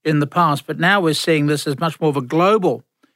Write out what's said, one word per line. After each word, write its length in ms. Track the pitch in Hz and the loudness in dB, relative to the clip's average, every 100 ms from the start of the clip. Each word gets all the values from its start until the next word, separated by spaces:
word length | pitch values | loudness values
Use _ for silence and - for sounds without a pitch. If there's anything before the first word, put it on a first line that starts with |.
in 160 | 156 151 | -2 -2
the 80 | 143 | 0
past, 400 | 180 165 143 - | 0 0 0 -6
but 120 | 147 | -2
now 220 | 170 202 | 0 2
we're 140 | 165 147 | 2 0
seeing 320 | - 156 147 | 0 0 2
this 180 | 147 151 | 0 -2
as 140 | 139 | -4
much 200 | 165 - | -4 -2
more 120 | 156 | -2
of 60 | 139 | -2
a 40 | |
global 640 | 123 156 185 214 180 113 - _ _ | -2 0 2 2 0 -4 -10 _ _